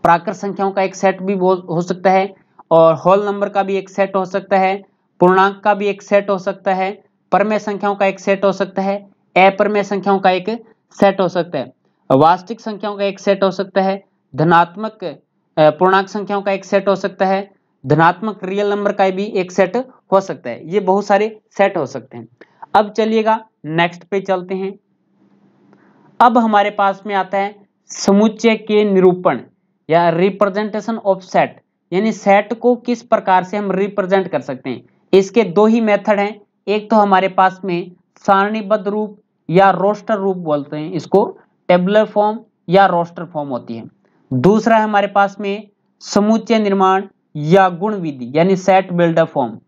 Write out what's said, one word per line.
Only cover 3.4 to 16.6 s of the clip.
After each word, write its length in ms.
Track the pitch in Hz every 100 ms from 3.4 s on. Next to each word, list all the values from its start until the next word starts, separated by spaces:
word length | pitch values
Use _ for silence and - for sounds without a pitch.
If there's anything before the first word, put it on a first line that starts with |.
| 202
का 140 | 196
भी 120 | 196
एक 140 | 190 190
सेट 260 | - 196
हो 100 | 196
सकता 340 | 185 196 190 196
है, 240 | 190 202 196 _ _ _
पूर्णांक 420 | 180 185 196 196
का 100 | 214
भी 140 | 202 208
एक 140 | 196
सेट 280 | - 202 202
हो 80 | 190
सकता 360 | 190 190 202
है, 300 | 185 190 208 _ _ _
परमेय 280 | 185 214 214
संख्याओं 360 | 208 202 208
का 100 | 202
एक 140 | 196 190
सेट 260 | - 196
हो 60 | 196
सकता 300 | 190 185 196
है, 280 | 190 202 - _ _ -
अपरिमेय 460 | 190 190 214 208
संख्याओं 360 | 196 202 196 196
का 120 | 196
एक 340 | 185 185 226 - _ _
सेट 300 | - 196 190
हो 60 | 180
सकता 300 | 180 170 147
है, 160 | 120 _ _ _ _
वास्तविक 500 | 135 156 180 180 233
संख्याओं 360 | 220 202 214 202
का 60 |
एक 160 | 202 190
सेट 240 | - 196
हो 80 | 196
सकता 300 | 185 196 196
है, 220 | 190 196 _ _ _
धनात्मक, 680 | 135 160 170 170 175 214 214
अ, 140 | 170 135 _ _ _ -
पूर्णांक 480 | 151 151 185 190 190
संख्याओं 340 | 214 190 202
का 100 | 196
एक 140 | 190